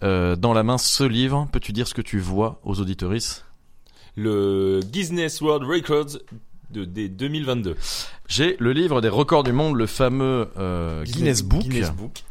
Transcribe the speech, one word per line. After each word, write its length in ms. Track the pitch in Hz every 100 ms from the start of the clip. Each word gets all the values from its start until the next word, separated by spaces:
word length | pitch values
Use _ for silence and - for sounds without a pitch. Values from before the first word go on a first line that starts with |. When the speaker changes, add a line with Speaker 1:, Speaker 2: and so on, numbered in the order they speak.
Speaker 1:
euh, 320 | 98 92 90 87
dans 180 | 117
la 100 | 113
main 140 | 110 127
ce 260 | - -
livre. 440 | 135 113 131 143 143
Peux-tu 200 | 131 -
dire 140 | 110 120
ce 60 |
que 80 | -
tu 180 | - 101
vois 400 | 92 95 113 -
aux 160 | 101 101
auditorices ? 680 | 95 95 90 113 - - - - - - - - - -
Speaker 2:
Le 640 | 110 101 98 98 95 95
Guinness 580 | 95 180 170 175 160 -
World 220 | 151 151 131
Records 500 | 175 151 151 147 143 - 117 - - -
de, 140 | 107 90
des 220 | 98 101
deux 180 | 95 139
mille 180 | 156 135
vingt-deux. 320 | 123 95 78 - - - - -
Speaker 1:
J'ai 300 | - 170 185
le 140 | 120
livre 260 | 139 180 131
des 80 | 110
records 340 | 104 143 151
du 80 | 131
monde, 220 | 123 156 127
le 120 | 110
fameux, 600 | - 127 135 131 127 107 92
euh, 460 | 95 87 82 80
Guinness 140 | 78 151
Speaker 2:
Guinness, 260 | 156 120
Speaker 1:
Book, 180 | 95 147
Speaker 2:
Guinness 300 | 127 123 87
Book. 320 | 78 120 - -